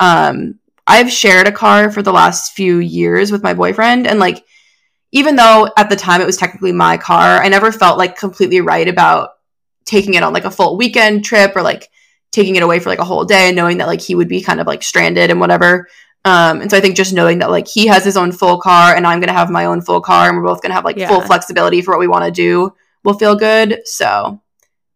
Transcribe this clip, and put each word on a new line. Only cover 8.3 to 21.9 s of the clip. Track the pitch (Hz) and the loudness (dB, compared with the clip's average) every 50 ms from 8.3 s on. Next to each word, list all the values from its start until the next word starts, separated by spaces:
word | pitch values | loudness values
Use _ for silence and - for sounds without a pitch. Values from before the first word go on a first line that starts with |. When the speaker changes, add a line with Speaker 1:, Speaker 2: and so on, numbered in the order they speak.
| 185 - 196 - 175 185 175 | -4 -4 -2 0 0 0 0
Speaker 1:
right | 165 160 170 165 175 | 0 -2 -2 -2 -2
about | 175 175 170 160 165 156 135 - - _ _ _ _ _ _ _ _ _ _ | 0 0 2 2 2 0 -2 -8 -14 _ _ _ _ _ _ _ _ _ _
taking | - 220 202 202 202 190 | -2 -2 -2 0 0 -2
it | 170 170 | 0 0
on, | 156 160 | 0 -2
like, | 175 180 | -4 -6
a | 190 | -6
full | 185 - 190 160 156 | -2 -2 -2 -2 0
weekend | 185 247 240 - 254 220 214 208 208 208 | -2 -4 -2 0 2 2 2 2 0 -4
trip | - 233 208 196 196 196 | 0 2 2 2 2 0
or, | 190 185 | -2 -2
like, | 175 - - - _ _ _ _ _ _ _ _ _ | -2 -4 -6 -10 _ _ _ _ _ _ _ _ _
taking | - 226 202 185 190 | -2 -2 0 0 0
it | 180 175 | 0 0
away | 170 170 175 | 0 0 0
for, | 175 180 | -2 -4
like, | - - | -6 -6
a | 175 | -4
whole | 180 180 175 165 | -4 -4 -4 -2
day | 175 208 190 185 180 | 0 2 2 2 2
and | 180 | 0
knowing | 175 170 175 175 180 | 0 0 -2 -2 -2
that, | - | -4
like, | 165 170 175 - | -4 -4 -6 -6
he | - 185 | -4 -2
would | 175 170 170 | -2 -2 -2
be | - - 190 | -4 -6 -4
kind | - - 160 | -4 -4 -4
of, | 82 | -2
like, | 78 71 - - | -4 -6 -6 -8
stranded | - - - 170 170 175 175 175 170 | -4 -2 0 0 0 0 0 0 0
and | 175 175 | 2 0
whatever. | 175 170 175 170 175 175 180 180 175 - _ _ _ _ _ _ _ | 2 0 2 2 4 2 2 0 -2 -10 _ _ _ _ _ _ _
Um, | 190 185 175 170 165 160 - | 2 2 4 4 2 0 -2
and | - 202 | -4 0
so | 208 | 0
I | 196 | 2
think | 202 190 180 | 2 2 0
just | 175 190 185 190 | 0 -2 -2 0
knowing | 180 170 170 170 175 | 0 2 2 2 0
that, | - - | 0 -2
like, | 175 170 208 | -2 -2 -4
he | - - 220 208 | -4 -4 -2 2
has | 220 208 185 - | 4 2 2 2
his | 196 196 196 | 0 0 0
own | 180 175 175 | -2 -2 -2
full | - 196 180 175 175 | -2 0 0 0 0
car | - 190 180 175 170 175 165 | 2 2 4 6 6 6 4
and | 170 175 | 2 2
I'm | 170 170 175 | 0 0 0
gonna | 185 180 180 | -2 -2 -2
have | 180 170 175 | -2 -2 -2
my | 175 170 175 | -2 -4 -2
own | 175 175 175 | -2 -4 -6
full | 170 - 175 175 170 | -4 -4 -4 -4 0
car | - 180 175 175 175 | 0 2 2 4 2
and | 175 | 0
we're | 175 170 | 0 -2
both | - 180 175 | -4 -4 -4
gonna | - 175 185 | -6 -6 -6
have, | 185 185 | -4 -4
like, | 175 - 202 | -4 -6 -6
Speaker 2:
Yeah. | 185 170 | -2 0
Speaker 1:
full | 196 185 196 | 0 -2 2
flexibility | 196 185 175 - - 180 180 170 202 180 175 | 0 0 0 0 -4 -2 -2 0 0 0 0
for | 180 190 | 0 0